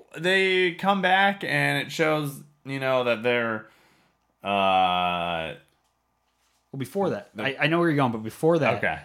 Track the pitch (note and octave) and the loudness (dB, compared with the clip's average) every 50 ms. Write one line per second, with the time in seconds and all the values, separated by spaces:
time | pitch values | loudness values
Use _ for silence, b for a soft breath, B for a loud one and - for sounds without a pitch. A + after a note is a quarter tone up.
0 | - _ - D#3 D#3+ F3+ F#3+ F#3+ F#3+ F#3+ F#3 F#3 F#3 F3 E3 F3 F#3+ G3 G3+ G3 | -20 _ -14 -4 -2 2 2 4 4 2 2 2 0 0 -2 -2 0 0 0 2
1 | F#3 F3+ F#3 G3 G3 G3+ G3 G3 - C3 C#3+ C#3+ C#3+ C#3+ C#3+ C#3+ C3+ C#3+ C#3+ - | 2 2 4 4 4 2 0 -2 -4 -2 0 0 0 0 0 -2 -4 -6 -2 -2
2 | D#3+ D#3 D#3 D3+ D3+ C#3 B2+ - - - _ _ - C3 C3+ C#3 C3+ C3 C3 B2+ | 0 0 0 0 -2 -6 -8 -10 -18 -20 _ _ -14 -10 -8 -4 -2 0 0 2
3 | B2 A#2+ A#2 G#2+ A2+ B2 A#2+ A#2+ A#2 A2+ A2 G#2+ - b b b b b b b | 2 2 0 0 0 0 0 0 0 -2 -4 -6 -8 b b b b b b b
4 | b b b b b _ _ _ - G2 G2+ G2 G2 F#2+ F#2+ F#2 F#2 F2+ F2+ F2+ | b b b b b _ _ _ -4 -2 0 2 4 4 4 4 4 4 2 2
5 | F2+ F2 F2 F2 E2+ F2 E2+ E2 D#2+ D#2 - - _ _ _ _ _ _ _ _ | 0 0 -2 -2 -4 -4 -4 -4 -6 -8 -10 -14 _ _ _ _ _ _ _ _
6 | _ _ _ _ _ _ _ _ _ _ _ _ _ _ - C3+ C3+ - - G3+ | _ _ _ _ _ _ _ _ _ _ _ _ _ _ -10 -10 -10 -6 -4 -2
7 | G3 D#3+ A2+ G2+ - - - G#2 A2 C#3 C3+ C3+ D3 D3 E3 E3+ E3+ E3 D3+ C#3+ | -2 -2 -2 -4 -8 -12 -12 -6 -6 -6 -4 0 0 0 2 2 2 2 2 2
8 | C3+ A#2+ A2+ A2+ A2 A2 - - D#3 D#3+ F3 D#3+ C#3 A2+ A#2+ G#2 - F2+ D#2 D2 | 0 0 -2 -4 -8 -10 -8 -2 2 2 2 4 2 0 0 0 -2 -4 -4 -4